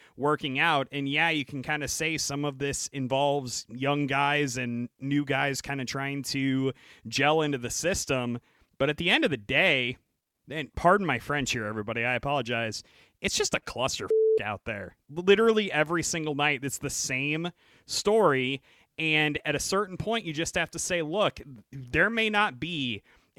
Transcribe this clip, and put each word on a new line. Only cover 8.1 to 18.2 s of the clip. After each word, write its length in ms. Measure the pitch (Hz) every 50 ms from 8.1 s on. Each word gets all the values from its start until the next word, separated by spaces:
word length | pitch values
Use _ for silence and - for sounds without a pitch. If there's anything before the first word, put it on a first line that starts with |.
| 139 127 120 120 117 120 - _ _ _ _ _ _ _
But 120 | 139 143
at 80 | 147 -
the 120 | 175 175
end 140 | 220 302 -
of 80 | 214
the 60 | 143 117
day, 600 | 101 - 131 147 180 185 147 131 123 120 127 - _ _ _ _ _ _ _ _ _ -
and 240 | 135 160 139 - -
pardon 320 | - - 175 190 208 196 156
my 120 | 131 113
French 320 | - - 147 147 131 -
here, 140 | - 120 107
everybody, 380 | 104 110 110 104 113 113 117 117
I 120 | 123 127
apologize. 680 | 117 - 143 147 143 120 113 123 117 117 110 104 - - - _ - - _ _ _
It's 160 | - 202 - -
just 160 | 208 - -
a 80 | -
cluster 480 | - - - 117 123 135 - - 104 - - - - - - 110 104
out 220 | 107 104 98 -
there. 320 | 113 107 101 95 - - _ _ _
Literally 640 | 143 165 180 190 202 202 226 226 220 214 208 180
every 320 | 131 151 151 151 175 170 156
single 320 | - 180 170 156 156 143
night, 300 | 143 147 151 143 123 135
it's 140 | 135 - -
the 100 | - 139
same 640 | - - - - 131 127 139 147 151 160 170 175 - _ _ _ _ _ _
story. 760 | - - - - 202 214 226